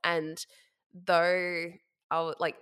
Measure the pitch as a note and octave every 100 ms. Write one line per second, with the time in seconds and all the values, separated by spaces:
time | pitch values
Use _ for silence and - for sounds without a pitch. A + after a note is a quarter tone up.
0 | - E3+ D#3 E3 - - _ _ _ F3+
1 | F#3 E3+ F3 F3+ F3+ F3 E3+ E3+ _ _
2 | - D#3+ E3 D3 E3 -